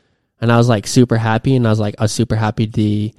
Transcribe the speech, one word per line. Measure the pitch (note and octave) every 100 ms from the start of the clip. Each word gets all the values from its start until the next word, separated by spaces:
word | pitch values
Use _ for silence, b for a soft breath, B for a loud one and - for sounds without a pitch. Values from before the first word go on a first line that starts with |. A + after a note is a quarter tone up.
| b b b _
and | A2+
I | A#2
was, | A#2+
like, | A2 -
super | C3 A#2+ A2
happy, | A2 A2+ C3+ C3
and | A2+
I |
was, | G#2+
like, | G#2 -
I |
was | G#2+
super | - A2+ G#2+
happy | G#2+ - G#2+
the, | A2+ G#2+ G#2 G#2+